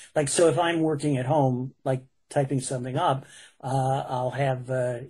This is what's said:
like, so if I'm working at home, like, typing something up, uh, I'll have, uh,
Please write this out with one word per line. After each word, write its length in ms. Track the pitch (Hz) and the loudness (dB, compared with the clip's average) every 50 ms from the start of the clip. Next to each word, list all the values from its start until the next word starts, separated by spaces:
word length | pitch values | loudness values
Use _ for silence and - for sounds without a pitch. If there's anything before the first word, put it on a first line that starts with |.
| - - - | -20 -4 -2
like, 140 | 151 147 139 | -2 0 0
so 200 | - - 175 165 | 2 4 4 4
if 100 | 139 170 | 4 4
I'm 220 | 175 170 170 165 | 2 2 2 2
working 360 | 160 156 156 143 151 151 143 | 0 0 0 0 0 0 0
at 80 | 127 127 | 0 0
home, 480 | 127 156 151 139 131 127 123 127 131 - _ - | 2 2 4 4 4 2 0 -2 -6 -10 _ -4
like, 200 | 135 131 131 - - _ _ _ _ | -2 -2 -2 -4 -10 _ _ _ _
typing 320 | - 147 139 139 147 131 | -2 0 0 0 0 -2
something 380 | 135 - 139 123 123 131 127 147 | -2 -4 -6 -6 -6 -4 -2 0
up, 260 | 180 165 139 135 - - - - - - _ _ - | 2 2 0 0 -4 -10 -20 -20 -20 -20 _ _ -6
uh, 400 | 131 131 135 131 131 135 139 - | -4 -2 0 0 0 0 -2 -2
I'll 240 | - 131 127 127 127 | -4 -4 -4 -4 -4
have, 400 | 127 131 139 135 131 123 120 123 | -2 -2 -2 -2 -2 -4 -4 -4
uh, 280 | 131 127 123 123 123 120 135 - | -4 -2 -2 -2 -4 -6 -10 -12